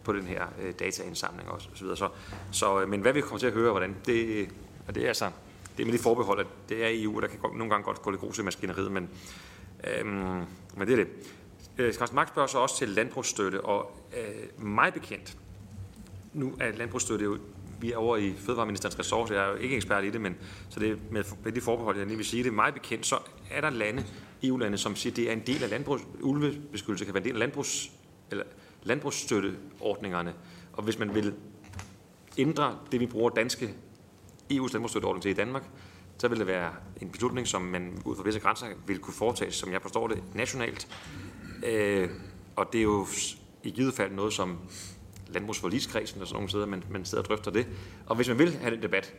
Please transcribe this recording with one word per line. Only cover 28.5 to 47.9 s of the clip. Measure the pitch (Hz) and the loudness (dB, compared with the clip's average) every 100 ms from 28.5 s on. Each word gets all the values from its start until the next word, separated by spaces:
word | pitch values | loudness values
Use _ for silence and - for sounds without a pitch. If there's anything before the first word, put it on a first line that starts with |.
| - - - | -12 -20 -10
landbrugsstøtteordningerne. | - 107 143 - - 107 98 90 - - 107 98 101 87 85 - - - - | 0 0 0 -4 2 4 4 -2 -12 -4 -2 0 0 0 -2 -6 -16 -18 -10
Og | - | -4
hvis | 104 107 | -2 0
man | 107 | 2
vil | 107 101 98 - - - - - - - - - - | 2 0 -4 -14 -18 -14 -14 -14 -20 -20 -20 -8 2
ændre | 139 156 139 107 - | 2 4 0 0 -2
det, | 127 | 0
vi | 123 | 2
bruger | 107 117 | 4 4
danske, | 113 113 - 113 95 - - - - - - - | 4 2 0 -4 -6 -16 -20 -20 -20 -20 -20 -2
E | |
U's | 139 127 | 0 2
landbrugsstøtteordning | 110 113 104 98 92 | 0 0 0 0 2
til | 98 | 2
i | |
Danmark, | 95 107 135 - - - - - - | 2 2 -2 -6 -16 -18 -18 -20 0
så | 120 | 2
vil | 117 | 4
det | 92 | 2
være | 92 85 82 - - | 2 0 -4 -12 -10
en | 92 | -10
beslutning, | - 123 123 113 | 0 0 2 0
som | 98 | 0
man | 90 90 90 98 | 0 -2 -4 -6
ud | - - | -4 0
fra | |
visse | 95 107 | 0 4
grænser | 101 117 117 92 95 | 2 2 -4 -8 -4
vil | 92 | -4
kunne | - | -4
foretage, | - 110 - 92 | 0 2 2 -2
som | - 92 | -2 -2
jeg | 92 | -2
forstår | 98 113 113 | 0 -2 0
det, | 107 92 | -2 -4
nationalt. | 104 127 139 117 - - - - - - - - - 117 | -4 -2 -2 -4 -4 -12 -14 -12 -12 -12 -12 -12 -6 0
Øh, | 110 101 98 90 - - - - - | 4 4 4 2 -2 -12 -16 -8 -2
og | 95 | 2
det | 113 | 4
er | |
jo | 107 104 92 | 6 4 2
s-, | - - - - - | -2 -4 -6 -18 -10
i | 110 | -8
givet | 92 131 | 0 0
fald | 123 98 | 2 0
noget, | 98 104 | 0 0
som | 104 92 87 90 - - - - - - | 0 -2 -2 -10 -14 -14 -16 -18 -18 -4
landbrugsforligskredsen | 87 104 101 92 120 - 113 107 101 | -4 -2 -2 0 0 0 -2 -2 -8
og | 90 | -6
sådan | 107 | -4
nogle | 98 | -2
steder, | 101 101 | 0 0
man, | 95 92 | -2 -4
man | 98 | -6
sidder | 90 113 | -2 -2
og | 98 | 2
drøfter | 107 104 | 0 2
det. | 98 123 - - | 2 0 -6 -12